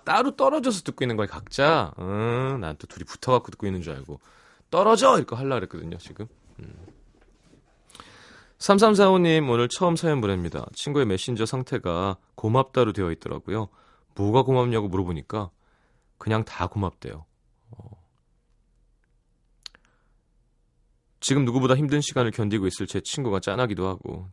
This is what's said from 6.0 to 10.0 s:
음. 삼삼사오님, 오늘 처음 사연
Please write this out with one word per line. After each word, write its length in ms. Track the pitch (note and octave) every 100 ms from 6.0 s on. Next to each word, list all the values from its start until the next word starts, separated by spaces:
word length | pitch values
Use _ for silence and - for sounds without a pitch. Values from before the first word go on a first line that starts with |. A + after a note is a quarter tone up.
| - - G#2+ _ _ -
음. 280 | - A2 F#2 - _ _ _ _ _ _ _ _ _ - - - - - - -
삼삼사오님, 920 | - G3 A3 G3+ G3 F#3 E3+ D#3+ C#3
오늘 200 | A#2 A#2+
처음 260 | - F3+
사연 240 | E3